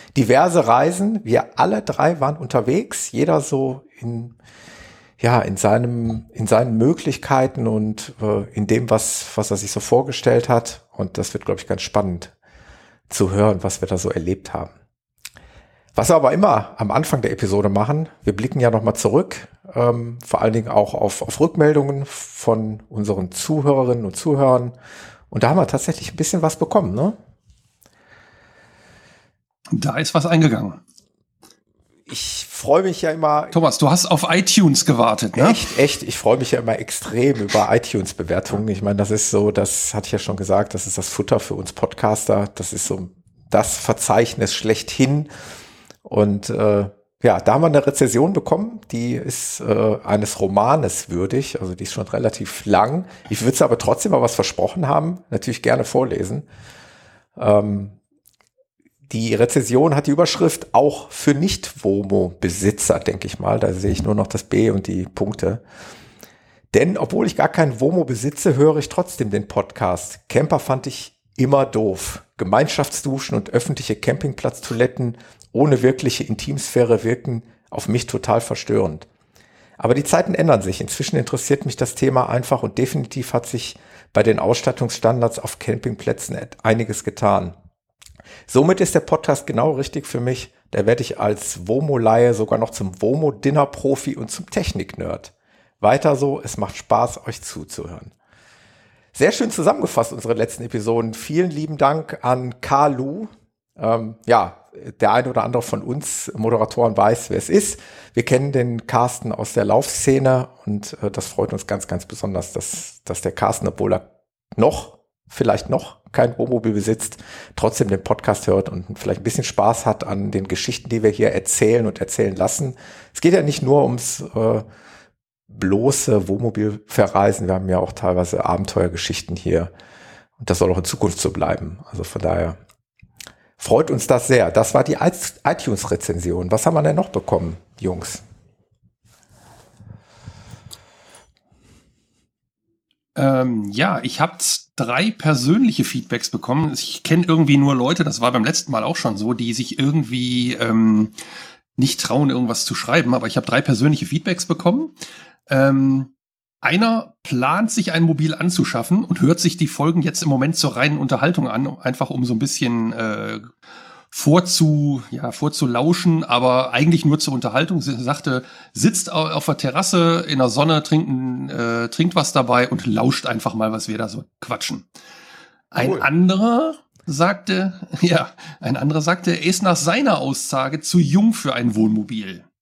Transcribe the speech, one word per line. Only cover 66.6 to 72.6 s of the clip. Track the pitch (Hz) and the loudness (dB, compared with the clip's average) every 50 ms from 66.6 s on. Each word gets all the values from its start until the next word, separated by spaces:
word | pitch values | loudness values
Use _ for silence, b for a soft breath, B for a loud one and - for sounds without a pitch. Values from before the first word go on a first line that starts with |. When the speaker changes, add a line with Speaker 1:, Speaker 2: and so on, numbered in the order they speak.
| B B - | B B 2
Speaker 1:
„Denn | - 135 180 202 - | 2 2 2 0 -2
obwohl | - - 185 - 233 | -4 -2 -2 -2 -2
ich | 185 - | -2 0
gar | - - - | 0 0 0
kein | - - 160 143 120 107 | 2 2 0 0 0 0
Womo | 131 147 180 180 156 | 0 0 2 2 0
besitze, | 127 127 104 117 147 143 - - 180 135 | 0 -2 -4 -4 -6 -4 0 0 2 4
höre | 135 147 156 147 - | 6 6 6 4 2
ich | - - | -2 -4
trotzdem | - - 175 - - - 123 104 | -4 -4 -4 -4 -4 -6 -4 -2
den | 101 101 101 - | -2 -4 -4 -2
Podcast. | - 123 - - - - - 92 90 87 - - - - _ - | -2 -4 -4 -4 -4 -4 -2 -2 -2 -2 -6 -12 -16 -18 _ 0
Camper | - 127 147 151 175 143 | 0 2 2 2 0 0
fand | - - - 131 - 139 | 0 -2 -4 -2 -4 -8
ich | - - - - _ _ _ _ - | -12 -12 -16 -18 _ _ _ _ -2
immer | - 127 131 139 139 135 | 0 2 4 4 4 4
doof. | 131 - 110 110 101 92 85 - - - - - _ _ | 2 0 0 0 0 -2 -2 -6 -10 -10 -12 -18 _ _
Gemeinschaftsduschen | - - 92 101 117 | -6 -2 2 4 2